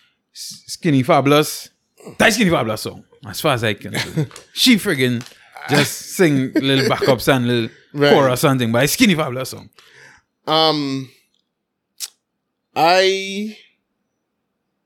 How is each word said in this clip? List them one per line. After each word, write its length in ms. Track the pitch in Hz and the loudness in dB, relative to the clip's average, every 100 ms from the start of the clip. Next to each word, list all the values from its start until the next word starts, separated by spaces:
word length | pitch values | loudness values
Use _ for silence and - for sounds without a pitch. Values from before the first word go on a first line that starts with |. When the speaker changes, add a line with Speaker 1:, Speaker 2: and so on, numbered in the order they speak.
| _ _ _ - | _ _ _ -18
Speaker 1:
S-, 280 | - - - | -18 -18 -18
Skinny 340 | - 170 139 | -6 0 0
Fabulous. 680 | 127 156 139 147 147 - - _ _ _ - - | 2 2 4 2 2 -6 -16 _ _ _ -12 0
That 120 | 226 | 0
Skinny 180 | 214 196 | 2 0
Fabulous 300 | 160 113 107 | 0 -2 -6
song, 220 | 104 - - _ 107 | -10 -14 -20 _ -16
as 160 | - | -4
far 120 | 160 123 | -2 0
as 80 | |
I 100 | 113 | -2
can 200 | 104 104 | -4 -8
tell. 320 | 123 - 160 143 - | -8 -6 -6 -6 -10
Speaker 2:
<laughs> 140 | - | -14
Speaker 1:
She 220 | - 254 226 | 0 2 2
friggin' 500 | 202 143 127 120 - - _ - 73 | 2 -2 -2 -2 -8 -20 _ -18 -2
just 240 | 143 143 - - - | 0 0 -6 -10 0
sing 360 | 170 139 131 | 2 2 0
little 320 | - 135 135 127 | -2 0 0 0
backups 480 | 131 - 123 - 135 | 0 0 0 0 0
and 120 | 120 | 0
little 220 | 120 113 - _ 147 | -2 -2 -10 _ 0
Speaker 2:
Right. 180 | 143 | 4
Speaker 1:
chorus 300 | 175 135 123 | 6 4 2
and 160 | 151 131 | 2 2
thing, 120 | 117 | 2
but 120 | 117 | 2
it's 100 | 143 | 0
Skinny 220 | - 233 156 | 2 2 2
Fabulous 340 | 151 123 127 | -2 -8 -10
song. 200 | 104 - _ _ - - _ _ _ - | -14 -20 _ _ -20 -20 _ _ _ -2
Speaker 2:
Um, 640 | 156 160 151 139 135 127 _ _ _ _ _ _ _ _ - - _ _ _ _ _ _ - | 2 2 0 -4 -8 -12 _ _ _ _ _ _ _ _ -18 -18 _ _ _ _ _ _ 0
I, 840 | 160 185 190 190 190 196 214 214 _ _ _ _ _ _ _ _ _ _ _ _ | 2 4 2 0 -4 -6 -8 -12 _ _ _ _ _ _ _ _ _ _ _ _